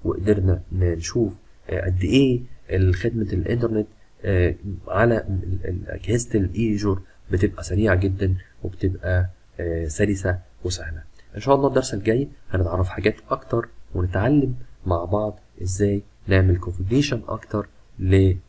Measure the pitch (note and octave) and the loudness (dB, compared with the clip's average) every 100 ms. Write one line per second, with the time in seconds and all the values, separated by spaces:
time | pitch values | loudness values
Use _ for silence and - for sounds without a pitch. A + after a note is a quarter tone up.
0 | G2+ - G2 G2+ F#2+ F2+ - F#2 F2+ E2+ | -2 -2 2 2 4 0 -2 0 0 0
1 | E2 B2 G#2 - - - - F#2 F#2 F2+ | -2 0 0 -2 -20 -20 -8 -4 -2 0
2 | F2+ B2+ C3+ B2 - - - F#2+ F#2 F2+ | 4 4 4 2 -4 -14 -4 2 2 2
3 | A#2 A#2 G2+ F2+ E2+ A#2 A#2 A2 G#2+ - | 0 -2 -2 -2 -2 -2 0 0 -4 -10
4 | - - G2 F#2+ F2 - G2 F#2+ - F#2 | -20 -8 0 2 2 0 -8 -10 -4 2
5 | A#2 A2+ - F#2+ F#2 F#2 - F2+ - - | 4 2 -2 -4 -2 -4 -2 -6 -8 -10
6 | G2 A#2 - G#2+ F#2 F#2 A2+ G#2 G2+ F#2+ | -2 -2 0 0 0 0 0 0 0 -2
7 | - - - F#2+ G2 - - F#2+ G#2+ F#2 | -6 -20 -6 0 0 -2 -4 0 2 2
8 | G2 F#2+ G2 F#2 - - F#2 - F#2+ F#2 | 2 0 -2 -2 -6 -10 -10 -2 -4 -2
9 | F#2 F2+ F#2 - - - F2 E2 E2 D#2+ | 0 0 0 -6 -20 -8 -6 -4 -4 -2
10 | G#2 F#2+ F#2+ F2+ - - F#2 F#2 D#2+ D#2+ | 0 0 -2 -4 -8 -10 -6 -6 -6 -10
11 | - - - - B2+ C#3 C#3 B2+ B2+ G#2 | -12 -20 -16 -8 2 4 4 2 0 -2
12 | G#2 A#2 C#3+ - - F2+ F2 F2+ F2+ - | 0 0 -2 -8 -4 0 0 0 -2 0
13 | G2 - - C3+ - A#2 - - - E2+ | -2 -2 -6 -8 -2 -4 -4 -14 -8 -4
14 | F2+ F#2 A2+ D3 C3 B2 - - F#2 F2 | -2 0 2 2 2 -4 -10 -10 -4 -2
15 | F2 G#2 G#2+ G#2+ _ - F#2 F#2+ G2+ G2+ | 0 -2 -2 -6 _ -8 -6 0 2 0
16 | - _ - F#2+ F#2 F2+ - F2+ F#2+ B2+ | -4 _ 2 4 6 2 -2 -4 0 2
17 | C#3+ A#2 - A2 - G#2 G2+ - - - | 2 -2 -6 -10 -6 -6 -6 -14 -20 -4
18 | F#2 F#2+ F#2+ F#2 | 4 6 6 2